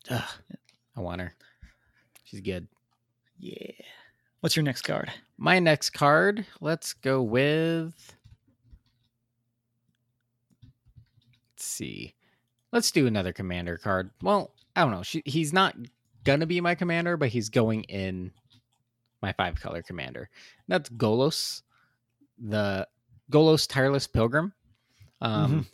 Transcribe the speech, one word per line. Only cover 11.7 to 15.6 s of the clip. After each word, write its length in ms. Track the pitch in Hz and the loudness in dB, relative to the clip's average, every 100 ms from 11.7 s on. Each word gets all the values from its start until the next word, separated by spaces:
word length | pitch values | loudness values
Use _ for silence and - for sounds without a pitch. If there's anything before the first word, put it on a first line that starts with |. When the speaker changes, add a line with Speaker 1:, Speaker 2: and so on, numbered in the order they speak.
| - 65 50 - - _ _ _ _ _ | -8 -10 -10 -14 -18 _ _ _ _ _
Speaker 1:
Let's 200 | 240 226 | 0 2
do 160 | 165 127 | 4 4
another 260 | 107 90 | 2 -2
commander 440 | 87 95 87 87 82 | -4 -6 -4 -6 -6
card. 340 | 107 95 92 - | 0 0 -2 -4
Well, 320 | 185 202 - _ _ - | 2 2 0 _ _ 0
I 40 | |
don't 80 | 151 | 2
know. 120 | 92 | 0
She, 180 | 98 160 - | -6 -8 -2
he's 260 | 147 151 | -2 0
not 220 | 180 | 2